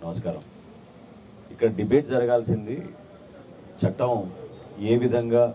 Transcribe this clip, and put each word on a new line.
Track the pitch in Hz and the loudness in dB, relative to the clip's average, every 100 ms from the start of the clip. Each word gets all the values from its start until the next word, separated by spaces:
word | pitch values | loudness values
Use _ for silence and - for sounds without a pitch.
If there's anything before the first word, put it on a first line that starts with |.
నమస్కారం. | 85 85 - - - - - - - - - - - - - - | -8 -8 -6 -8 -12 -20 -20 -20 -20 -20 -20 -20 -20 -20 -20 0
ఇక్కడ | 113 98 | 0 2
డిబేట్ | 107 131 147 131 | 2 2 2 0
జరగాల్సింది | 120 120 113 110 104 135 170 - - - - - - - - - | 2 2 2 -2 -2 -10 -10 -16 -20 -20 -20 -20 -20 -20 -20 -2
చట్టం | - - 123 117 92 - - - - - 104 | -2 0 0 0 -4 -12 -16 -18 -18 -8 2
ఏ | 120 | 2
విధంగా | 123 120 117 117 120 | 4 0 2 4 4